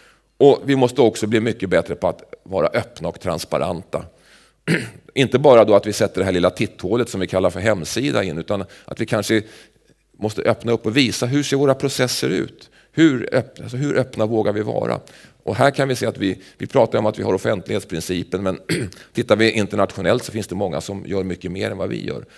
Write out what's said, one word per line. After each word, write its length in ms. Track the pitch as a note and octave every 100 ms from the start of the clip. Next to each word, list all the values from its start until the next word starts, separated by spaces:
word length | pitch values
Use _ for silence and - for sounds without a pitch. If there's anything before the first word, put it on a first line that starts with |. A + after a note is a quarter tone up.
| _ _ _ _
Och 240 | C#3 B2+ C3+
vi 100 | C3+
måste 260 | B2 B2+
också 260 | A#2 - G#2+
bli 120 | A2+
mycket 300 | A2+ - F#2+
bättre 260 | F2 E2 -
på 120 | F2+
att 160 | E2 - -
vara 240 | - F#2+ D2+
öppna 400 | A#2 G#2 - E2+
och 120 | -
transparenta. 840 | F#2 D#2+ - E2 E2 E2+ - F#2 F2 _ _ _ _ _ -
<clears throat> 480 | E3 - - -
Inte 260 | - B2+ B2+
bara 260 | D3 A#2+ G#2+
då 100 | G#2
att 120 | G#2
vi 60 |
sätter 260 | G2+ G2+ -
det 60 | F#2+
här 60 |
lilla 180 | F2+ F2+
titthålet 600 | - A2 - F#2 A#2 A#2
som 100 | G2
vi 80 | F2+
kallar 220 | F#2+ F#2
för 100 | F2+
hemsida 640 | G#2+ G2 D2+ A2 C#3+ A#2+
in, 140 | F#2+ D2+
utan 260 | - G2+ G2 - -
att 160 | -
vi 40 | G#2+
kanske 360 | A2+ G2+ A2 G2+ - - _ _ _ _ _
måste 240 | G#2+ -
öppna 300 | - A2 A2+
upp 140 | A2+ A2+
och 120 | A#2+
visa 280 | A#2+ - B2
hur 180 | C#3+
ser 140 | C#3 C#3
våra 180 | C#3 C3
processer 540 | C#3 - B2 - C3
ut? 400 | - - - - _ _
Hur 440 | - D#3+ B2+ - B2+
öpp-, 260 | - -
alltså 160 | - B2
hur 200 | C#3+ -
öppna 280 | B2 - A2
vågar 280 | A2+ G#2+
vi 80 | G#2
vara? 380 | G#2+ - A1 - - - - _ -
Och 80 | G#2
här 160 | C#3
kan 160 | C#3 C3+
vi 80 | B2
se 100 | A2+
att 120 | -
vi, 240 | G2 F#2 - _
vi 100 | -
pratar 320 | C3+ A2+ A#2
om 60 | G#2+
att 140 | A2
vi 40 |
har 100 | G2+
offentlighetsprincipen, 1120 | F#2+ A2+ G#2 - G#2 - D#2+ E2 F#2 F2 F#2
men 160 | G2 F2+ - - G#2
<clears throat> 280 | - -
tittar 220 | - A#2+ G#2
vi 160 | A2
internationellt 720 | A2+ G2 G2+ G2 - F2+ B2
så 80 | -
finns 160 | A2 G2
det 80 | F2+
många 260 | F#2+ D2
som 240 | E2 G2 -
gör 180 | F#2+
mycket 280 | F#2 F2 F#2
mer 200 | F2+ G#2
än 60 | G2
vad 120 | G2
vi 160 | A1+ G1+
gör. 200 | - -